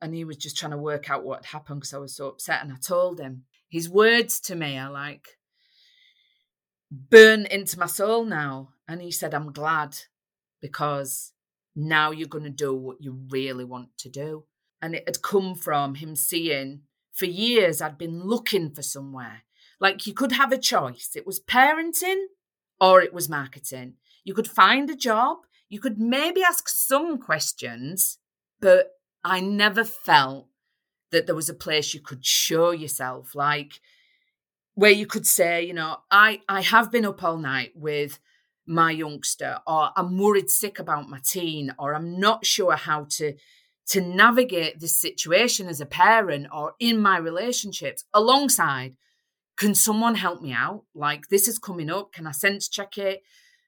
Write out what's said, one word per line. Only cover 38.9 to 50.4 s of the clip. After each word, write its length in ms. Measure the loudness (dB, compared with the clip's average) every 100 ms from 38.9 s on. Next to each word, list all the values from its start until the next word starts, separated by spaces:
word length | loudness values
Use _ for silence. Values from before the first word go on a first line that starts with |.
youngster," 720 | 0 -6 -8 -6 -6 -6 -6 -2
or, 240 | 0 2 0
"I'm 220 | -2 2
worried 320 | 4 4 2
sick 280 | -2 -2 -8
about 300 | -6 -6 -6
my 120 | -8
teen," 540 | -6 -4 -4 -6 -8 -8
or, 160 | -6
"I'm 240 | -6 -6 0
not 260 | 2 2
sure 300 | 0 0 2
how 300 | 0 -2 -4 -4
to, 240 | -6 -6 -6 _ _ _ _ -4
to 120 | -2
navigate 800 | 0 6 6 6 2 0 -4 -4
this 200 | -4 -2
situation 680 | -2 -6 2 4 4 0 -6
as 120 | -10
a 60 | -6
parent 640 | 4 6 6 4 -2 -6
or 220 | -8 -8 -2
in 200 | 0 4
my 180 | 4 2
relationships," 880 | 0 -4 -4 -4 -6 -8 -10 -10 0
alongside, 840 | 2 4 4 4 2 0 -2 -8 -14 _ _ _ _ _ -2
"Can 180 | 0
someone 420 | 4 2 2 2 0
help 260 | -2 -4